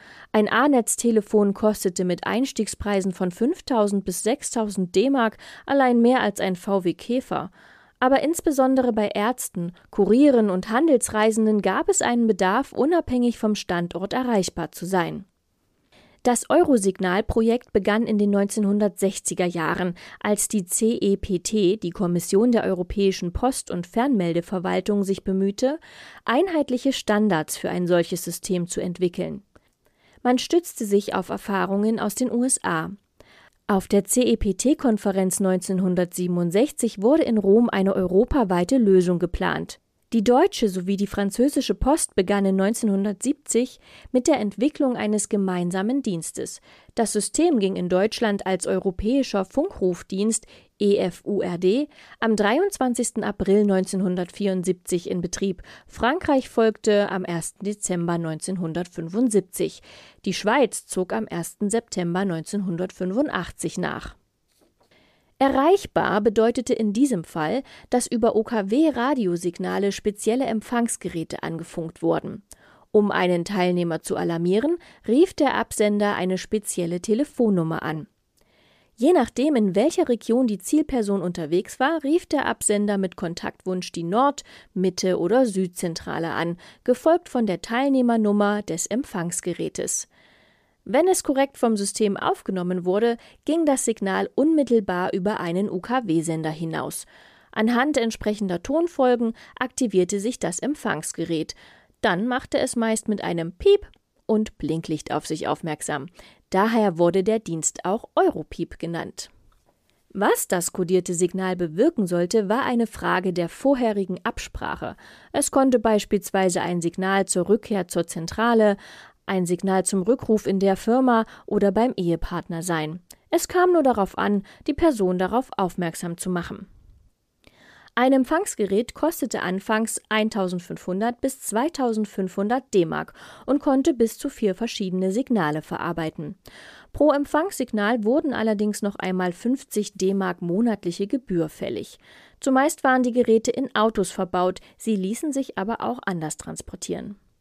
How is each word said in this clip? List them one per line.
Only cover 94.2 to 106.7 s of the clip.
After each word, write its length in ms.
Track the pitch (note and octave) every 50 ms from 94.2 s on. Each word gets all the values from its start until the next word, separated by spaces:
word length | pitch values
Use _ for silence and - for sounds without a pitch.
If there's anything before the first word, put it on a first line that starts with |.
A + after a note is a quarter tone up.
| G3 - -
unmittelbar 800 | - C#4 D#4+ D#4+ D4+ C4+ - A#3+ A3+ G3+ G3 F3+ F3 F#3 - -
über 260 | G3+ F3+ G#3 G#3+ -
einen 300 | F3 E3+ E3+ F#3 G#3 -
U-K-W-Sender 800 | - F3+ - - B3 C4 A#3 F#3 D#3+ E3 D#3 E3 D#3+ D#3+ D#3 D#3
hinaus. 560 | D#3 D#3+ E3 E3 D#3+ D3+ - - - - - - - - - - - _ _ _
Anhand 460 | - G#3+ G#3+ A3+ A#3+ A#3+ C4+ D4+ D4
entsprechender 680 | C4 A#3 A3+ - - - G#3+ G#3+ G#3 G3+ F#3 F3 F3 -
Tonfolgen 720 | - C#4 D#4+ F4 E4+ - - C4 B3+ B3 A#3 A#3 A3+ A#3 - - - - -
aktivierte 600 | B3+ B3 - - B3+ G#3+ F#3+ F#3 F3+ F3+ G#3 G3+
sich 200 | F#3+ A#3+ B3 -
das 180 | - E3 F3
Empfangsgerät. 960 | - - B3+ D4+ - - G#3+ D#3 D3+ - - - - E3 E3 E3 D#3 D#3 - - - - - - - _ _ _ _
Dann 260 | - G#3+ F3+ F3 A3
machte 300 | B3+ B3 C#4 - - -
es 180 | C4+ - B3+ -
meist 340 | A#3 A3+ A3+ A3 A3 - -
mit 140 | G#3 - -
einem 280 | E3+ E3+ E3+ E3 E3+
Piep 340 | - _ - G4 G4+ G4+ - - _ _ _ _ _ _ _
und 320 | - A3 G#3+ G#3+ - -
Blinklicht 560 | - - D3 D#3+ E3 - - D#3 D3+ - - -
auf 140 | D3+ -
sich 200 | - D#3+ F#3 -
aufmerksam. 600 | - D3+ - - D#3+ D3+ - - - D3+ D3 E3+ F3 - - - - - _ _ _
Daher 480 | - F#3 G3+ A3+